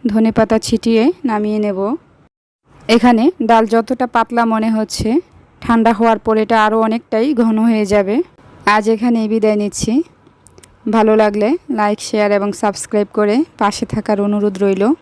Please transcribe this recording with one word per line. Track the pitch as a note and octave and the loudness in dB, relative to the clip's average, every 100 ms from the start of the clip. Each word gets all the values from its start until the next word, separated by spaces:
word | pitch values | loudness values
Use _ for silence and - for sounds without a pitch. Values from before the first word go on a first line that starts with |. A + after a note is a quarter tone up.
| A#3 | -2
ধনেপাতা | G#3+ A3 A3 A3 A3 - | 0 0 2 2 0 0
ছিটিয়ে | A3+ A#3 A3+ B3 F4+ B3+ | -2 0 2 2 -2 -4
নামিয়ে | G#3+ G#3 G#3+ | -4 -2 -2
নেব। | G#3 F#3+ G3+ D4 _ _ _ _ _ _ _ - - | -4 -4 -4 -6 _ _ _ _ _ _ _ -20 0
এখানে | A3+ A#3+ A#3 C4 - A3 | 4 4 4 2 0 2
ডাল | A3+ A3+ | 2 4
যতটা | A3+ A3 B3+ B3 | 0 -2 -4 -2
পাতলা | A#3+ A3+ A#3+ A3+ | -2 -2 0 0
মনে | A3 A3 A3 | 0 -2 -2
হচ্ছে, | G#3+ - G#3+ C4+ - _ _ _ | -4 -4 -2 -2 -4 _ _ _
ঠান্ডা | - A#3 A3+ G#3+ | -2 2 2 2
হওয়ার | A3+ A3 | 2 0
পর | - A3 | 0 -2
এটা | G#3+ A3+ G#3+ | 0 2 2
আরও | A3 A3 | 0 0
অনেকটাই | A3+ - A3 B3+ B3+ | -2 -4 -2 -2 0
ঘন | A3+ A3 A3+ | 0 2 0
হয়ে | A3 G3+ | 0 0
যাবে। | G#3 G3 A3+ F4+ _ - - - | 0 0 -2 -4 _ -20 -6 0
আজ | G#3 G#3+ | 0 0
এখানেই | A3+ A#3+ A3+ A3 | 0 0 0 0
বিদায় | A3 G#3+ G#3+ | 0 0 0
নিচ্ছি। | G#3 - - B3 E4+ _ _ _ - - - _ A3+ | -4 -4 -2 -2 -4 _ _ _ -20 -20 -20 _ -2
ভালো | A3 A3 A3 | 0 2 4
লাগলে | G#3+ G3+ G#3+ E4+ - A#3 | 2 0 -2 -2 -4 -2
লাইক, | G#3 G#3 - | -2 -2 -4
শেয়ার | G#3+ G#3 G3+ | -2 0 0
এবং | G3+ G3+ | -2 -2
সাবস্ক্রাইব | G#3 G3 - G#3+ G3+ - | -4 -4 -4 -4 -2 -2
করে | G#3 A3 D#4+ - | 0 0 -2 -2
পাশে | G#3 - - | -4 -2 -6
থাকার | A3 G#3 G#3 G3+ | -6 -4 -2 0
অনুরোধ | G#3 G#3 F#3 | 0 -2 0
রইল। | G3 F#3+ G#3 D#4+ | -2 0 0 -2